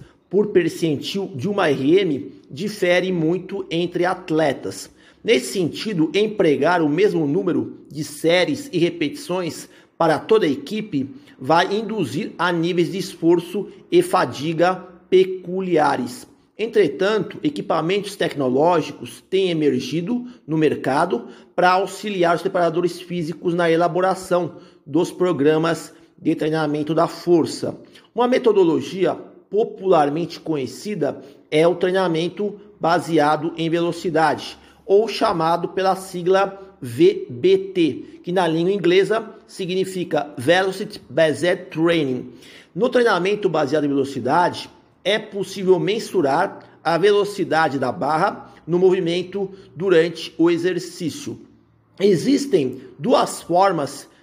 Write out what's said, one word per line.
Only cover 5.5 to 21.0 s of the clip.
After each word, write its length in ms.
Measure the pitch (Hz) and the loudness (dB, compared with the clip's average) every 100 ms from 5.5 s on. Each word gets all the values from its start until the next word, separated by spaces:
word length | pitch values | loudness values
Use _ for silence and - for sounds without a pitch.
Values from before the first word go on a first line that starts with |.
sentido, 560 | 202 160 - 220 180 156 | -4 -4 -4 -4 -2 0
empregar 680 | 196 214 214 170 131 147 180 | 2 0 2 2 4 2 2
o 60 | 156 | 2
mesmo 380 | 151 202 175 147 | 2 2 2 0
número 520 | 165 185 139 110 - - | 0 0 -2 -4 -12 -14
de 140 | 135 | -10
séries 640 | 147 - 160 180 165 135 - | -10 -2 0 2 2 -2 -4
e 60 | 175 | -2
repetições 920 | 170 170 147 - - 180 170 - - - _ - | -2 -2 -6 -6 -8 -6 -6 -10 -16 -20 _ 0
para 220 | 165 139 | 2 2
toda 260 | - 220 | 2 4
a 60 | 170 | 4
equipe 580 | 131 - 214 214 143 120 - - - | -2 -6 -8 -4 -4 -6 -10 -20 -12
vai 360 | 131 165 185 | 2 2 4
induzir 580 | 202 214 220 131 139 - - | -2 -2 -4 -4 -4 -6 -2
a 160 | 175 | 0
níveis 400 | 170 170 175 156 | 0 0 0 0
de 60 | 185 | -2
esforço 720 | 175 - 165 175 - 208 - - - | -8 -2 2 2 0 -8 -8 -14 0
e 120 | 175 | 2
fadiga 720 | 170 185 143 110 151 160 175 185 - - _ | 2 0 0 -4 -4 0 0 0 -10 -20 _
peculiares. 1200 | 185 185 185 170 185 185 165 147 127 120 - - _ _ - | 4 4 -2 -6 -6 0 2 2 0 -6 -10 -18 _ _ -8
Entretanto, 800 | 220 214 165 - 190 220 - - | 0 2 2 2 0 0 -4 -4
equipamentos 720 | 151 147 - 165 160 202 190 | -4 -4 -2 -2 0 -2 -4
tecnológicos 1120 | - 175 139 127 127 165 170 - - - - _ | -4 -4 0 0 4 4 2 0 -10 -16 -18 _
têm 180 | 190 185 | 0 0
emergido 800 | 165 147 123 - 160 175 247 - - - | 2 2 0 -2 -4 -4 -6 -6 -16 -4
no 120 | 160 | 0
mercado 720 | 151 120 135 139 | 2 0 -2 0